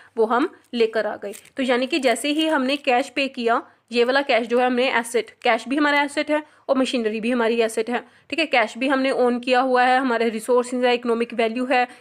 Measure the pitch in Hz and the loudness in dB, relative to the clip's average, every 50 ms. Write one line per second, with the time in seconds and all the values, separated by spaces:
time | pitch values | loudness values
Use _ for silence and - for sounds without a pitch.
0 | - - - 226 226 220 240 240 285 381 - - _ _ - 240 226 226 220 226 | -20 -8 -2 0 0 2 2 2 0 0 -4 -8 _ _ -2 0 0 0 0 -2
1 | 208 214 226 - - 202 208 - - - - - 269 240 254 240 262 247 339 330 | -2 -4 -4 -8 -10 -12 -12 -14 -18 -14 -8 -4 -2 0 0 0 0 0 -2 0
2 | 254 254 226 240 - 285 294 311 320 320 311 285 254 254 277 285 - - 247 240 | 0 0 0 0 0 -2 -2 0 0 0 0 0 0 0 -2 -2 0 0 0 0
3 | 277 269 - - 277 262 269 254 233 226 233 269 339 - _ _ _ - 226 240 | 0 -2 -2 -4 -4 -4 -4 -4 -2 0 0 0 -2 -6 _ _ _ -4 0 0
4 | 233 240 254 - 285 285 247 220 240 214 240 247 247 254 254 240 254 269 - 233 | 2 2 2 0 2 2 2 0 0 0 0 2 2 2 2 0 0 0 0 -2
5 | 233 - - 233 208 - - _ - 240 226 233 - 233 262 302 294 294 285 285 | -2 -2 -2 -4 -4 -4 -8 _ 0 0 0 0 0 -2 -2 0 0 2 2 0
6 | 285 285 - 302 294 294 302 302 302 - _ _ _ - - 254 262 233 - 247 | 0 -2 -2 -4 -2 -2 -2 -4 -4 -6 _ _ _ -2 0 0 0 0 0 -2
7 | 226 214 214 226 208 233 254 247 233 220 233 233 226 220 226 240 220 240 240 226 | -2 -2 -4 -4 -4 -2 0 0 0 0 2 2 0 0 0 -2 -4 -4 -4 -6
8 | - - _ _ _ - - 302 320 294 - 254 220 220 - 226 262 269 277 262 | -8 -10 _ _ _ -8 -4 -4 -2 0 2 2 0 0 -2 -4 -2 0 0 0
9 | 262 269 269 - 247 240 240 240 240 254 247 247 262 262 247 247 247 254 254 254 | 0 0 0 2 2 2 0 0 0 0 2 2 2 4 2 4 4 4 4 2
10 | 269 262 233 226 226 233 214 220 220 - 247 247 240 240 254 247 247 247 240 240 | 2 2 0 0 0 -2 -2 -4 -2 0 0 0 0 0 -2 0 0 2 2 0
11 | 240 240 226 226 233 233 233 214 226 220 220 247 254 247 285 247 247 247 - - | 0 -2 -2 -2 -2 -4 -2 -2 -2 -2 -2 -2 -2 0 0 0 0 -2 -4 -12